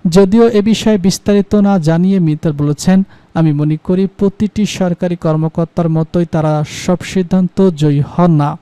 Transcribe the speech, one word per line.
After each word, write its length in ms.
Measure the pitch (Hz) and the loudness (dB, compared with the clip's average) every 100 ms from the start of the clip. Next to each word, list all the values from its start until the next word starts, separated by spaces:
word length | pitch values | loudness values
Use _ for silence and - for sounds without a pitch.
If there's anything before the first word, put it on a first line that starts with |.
| 185 | 2
যদিও 380 | 170 196 220 233 | 2 4 4 4
এ 140 | 208 | 2
বিষয়ে 360 | 208 214 220 214 | 0 0 0 0
বিস্তারিত 580 | 190 - - 202 196 208 | 0 -2 0 0 2 0
না 240 | 202 196 | 2 2
জানিয়ে 400 | 156 165 185 196 | 0 0 2 2
মিত্তল 320 | 160 151 165 | 0 0 -4
বলেছেন, 520 | 147 147 147 - 190 190 - _ | -2 -2 -2 2 2 0 -10 _
"আমি 200 | 165 160 | -2 0
মনে 240 | 147 151 156 | 0 -2 -2
করি 240 | - 185 190 - | -2 -2 -2 -2
প্রতিটি 480 | 202 - 214 - 208 | -4 -2 -4 -2 -4
সরকারি 500 | - 185 170 180 175 | -2 -4 -2 -4 -4
কর্মকর্তার 760 | 165 156 160 - 165 - 170 | -2 -2 -2 -4 -4 -2 -2
মতোই 360 | 160 160 175 170 | -2 -2 -2 -2
তারা 380 | 165 156 151 143 - - | -2 -2 -2 -4 -6 -4
সব 120 | 180 | -4
সিদ্ধান্ত 680 | - 196 175 190 185 - 190 | -2 -4 -2 -2 -2 0 0
জয়ী 300 | 151 151 143 | 2 0 0
হন 320 | 143 - 175 | -2 0 2
না।" 260 | 156 147 156 | 2 0 -6